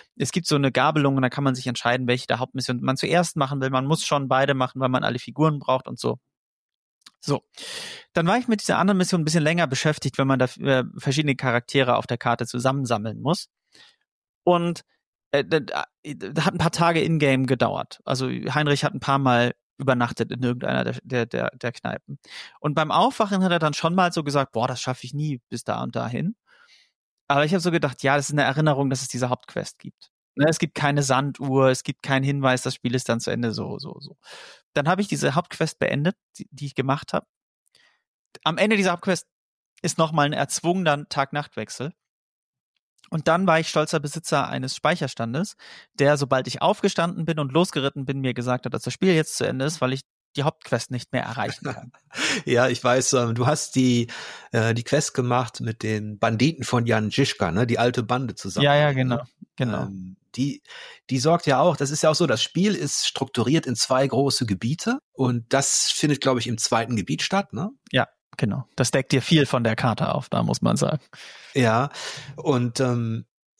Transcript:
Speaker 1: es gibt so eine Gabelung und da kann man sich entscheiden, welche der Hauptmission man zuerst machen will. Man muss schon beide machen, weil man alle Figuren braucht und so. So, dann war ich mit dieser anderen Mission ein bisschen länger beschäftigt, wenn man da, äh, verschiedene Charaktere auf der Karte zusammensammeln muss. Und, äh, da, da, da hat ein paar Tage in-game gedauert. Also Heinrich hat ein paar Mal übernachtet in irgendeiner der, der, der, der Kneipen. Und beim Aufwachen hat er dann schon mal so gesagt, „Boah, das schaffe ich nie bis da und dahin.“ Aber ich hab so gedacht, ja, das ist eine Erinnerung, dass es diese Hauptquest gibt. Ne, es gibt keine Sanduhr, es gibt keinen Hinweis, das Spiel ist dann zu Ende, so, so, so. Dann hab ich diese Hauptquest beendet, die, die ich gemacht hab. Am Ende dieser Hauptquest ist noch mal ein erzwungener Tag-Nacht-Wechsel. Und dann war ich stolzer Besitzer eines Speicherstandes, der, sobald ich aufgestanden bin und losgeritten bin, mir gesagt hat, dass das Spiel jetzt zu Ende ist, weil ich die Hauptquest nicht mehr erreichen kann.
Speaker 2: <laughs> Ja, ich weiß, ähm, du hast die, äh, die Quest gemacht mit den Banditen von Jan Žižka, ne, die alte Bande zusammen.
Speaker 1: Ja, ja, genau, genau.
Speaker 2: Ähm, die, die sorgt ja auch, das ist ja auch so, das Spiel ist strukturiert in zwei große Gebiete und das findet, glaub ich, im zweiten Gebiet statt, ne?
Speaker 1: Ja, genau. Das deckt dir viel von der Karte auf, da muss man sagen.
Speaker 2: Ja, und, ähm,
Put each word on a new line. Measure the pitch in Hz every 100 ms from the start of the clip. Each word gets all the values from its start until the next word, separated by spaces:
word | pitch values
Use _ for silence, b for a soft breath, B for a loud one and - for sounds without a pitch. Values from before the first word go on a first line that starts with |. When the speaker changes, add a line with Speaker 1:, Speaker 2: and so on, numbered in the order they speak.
| B -
Speaker 1:
es | 123
gibt | - -
so | 147
eine | 135
Gabelung | 123 143 156 139 135
und |
da | 127
kann | -
man | 139 123
sich | 127
entscheiden, | 123 120 127 123
welche | 127 -
der | 120
Hauptmission | 127 131 123 123
man | 131 135
zuerst | - 165 170 160
machen | 135 139
will. | 131
Man | 131 135
muss | 160 -
schon | 143 135
beide | 135 139
machen, | 135 127 131
weil | 131
man | 127
alle | 104 120
Figuren | - 127 156 143
braucht | 127 131 -
und | 123
so. | 120 120 _ _ _ _ _ _ _ _ - -
So, | - 143 - B B B B B B
dann | 175 165
war | 233
ich | 247
mit | 214
dieser | - -
anderen | 185 190
Mission | 180 180
ein | 156
bisschen | 165
länger | 147 170 151
beschäftigt, | 131 156 151 139 -
wenn | 135
man | 131
da, | 127 -
äh, | 135 131 123 -
verschiedene | 143 135 147 131
Charaktere | 131 120 - 139 127 113
auf | -
der | 120
Karte | 120 120 120
zusammensammeln | 127 131 139 127 110 110 110
muss. | 120 185 - _ b b b b _ _ _ _
Und, | - 175 170 165 - _ _ _ _
äh, | 143 -
da, | 160
da, | - - - _
da | - 147 98 156 160
hat |
ein | 175
paar | 165
Tage | - 170 165
in-game | 165 165 143 131 127
gedauert. | 127 117 95 - - -
Also | 127 127
Heinrich | 123 107 139 151 143
hat | 151
ein | 131
paar | - 139
Mal | 135 120 123 - _ -
übernachtet | 135 123 120 - 113
in | 123
irgendeiner | 123 123 - 127
der, | 120 123
der, | - 127 113
der, | 58 60
der | - 123
Kneipen. | - 120 - - 143 B B B B
Und | 151 147
beim | 156
Aufwachen | 117 233 - 208 196
hat | 185
er | 170
dann | 151
schon | 143 165 185
mal | 180
so | 170
gesagt, | 143 143 135
„Boah, | 113 123
das | 123
schaffe | - 127 127
ich |
nie | 143 151 131 -
bis | 120
da | - 110
und | - 120
dahin.“ | 120 120 170 233 b b b b b _ _ _ -
Aber | 143 151
ich |
hab | 190
so | 175
gedacht, | 165 143 123
ja, | 135 143
das | 139
ist |
eine | 147
Erinnerung, | 127 135 156 139 139
dass | 131
es | -
diese | 123 123
Hauptquest | 123 - - - -
gibt. | - - - _ _ -
Ne, | 151
es | 160
gibt | 156 -
keine | 143 143
Sanduhr, | 135 127 143 - 139 135 131
es | 131
gibt | - -
keinen | - 135
Hinweis, | 135 139 131 127
das | 131 -
Spiel | - 123
ist | -
dann | 117
zu | -
Ende, | 117 120
so, | - - 107
so, | - -
so. | 139 - B B B B _
Dann | - 143
hab | 185
ich | 202
diese | 139 143 139
Hauptquest | - - 160 -
beendet, | - 139 156 - _ -
die, | -
die | 139 143
ich | -
gemacht | 131 143 -
hab. | - - _ _ _ _ b b b b _ _ -
Am | 156 165
Ende | 208 214
dieser | 185
Hauptquest | 175 196 175 - _ _ _ _ _
ist | - -
noch | 160
mal | 156 143
ein |
erzwungener | - 139 - 170 185 165 147 147
Tag-Nacht-Wechsel. | 147 135 147 147 - 107 - 139 - _ _ _ _ _ _ _ _ _ _ _
Und | 160 151
dann | 170 190
war | 160
ich | 160
stolzer | 156 156 160
Besitzer | 143 165 - 151 -
eines | 131 131 -
Speicherstandes, | 151 170 135 - 117 131 202 - B B B -
der, | 139 147
sobald | 139 135 127
ich | 127
aufgestanden | 165 214 196 - 170 - 160
bin | 156
und | 143
losgeritten | 147 185 147 135 143 135
bin, | 139
mir | 131
gesagt | 120 120 123 123
hat, |
dass | -
das | -
Spiel | - 185
jetzt | 165 151 -
zu | -
Ende | 131 139
ist, | 170
weil | 127
ich | 135 - _ _ -
die |
Hauptquest | 143 - - 123 -
nicht | 123 -
mehr | 123
erreichen | 120 117 110 - 143
kann. | - 123 -
Speaker 2:
<laughs> | _ - 311 247 147
Ja, | 120 127
ich | 120
weiß, | 123 127 -
ähm, | 131 117 113
du | 123
hast | 156 - 135
die, | 127 120 113 B B B B
äh, | 117 113
die | 117
Quest | 117 143 -
gemacht | - 123 123 120 -
mit | 120 113
den | 110 107 107 104
Banditen | 117 110 139 160
von | 123 139 117
Jan | 110 107
Žižka, | - 139 - 92
ne, | 87 120
die | 113
alte | 120 120
Bande | 107 123 127 -
zusammen. | 98 139
Speaker 1:
Ja, | 143 147
ja, | 147
genau, | 135 131 120 123 _ - -
genau. | 123 -
Speaker 2:
Ähm, | 98 98 92 95 _ -
die, | 139 - B B B B -
die | 131
sorgt | 143 170 -
ja | 131
auch, | 170 147
das | 139
ist | 151
ja | 160
auch | 156
so, | 165
das | 127
Spiel | - 160 208
ist | 185 143 - -
strukturiert | - 135 - 117 160 139
in | 120
zwei | - 131 135
große | 117 139 - 117
Gebiete | 95 113 160 226 262 -
und | - 127 120 117
das | 135 135 - -
findet, | - 151 143
glaub | 135 131
ich, | 117
im | 110
zweiten | - 117 113 117
Gebiet | 92 156
statt, | - 190 -
ne? | 107 196 277 _
Speaker 1:
Ja, | 131 113 _ _ -
genau. | 110 131 - -
Das | 123
deckt | 139 -
dir | 135
viel | - 156 139
von | 127 117
der | 110
Karte | 123 104 - -
auf, | -
da | -
muss | - -
man | - 143
sagen. | - 151 - B B B B
Speaker 2:
Ja, | 139 117 113 139 B B B B -
und, | 160 131 120 117
ähm, | 131 120 113 113 - _ _ _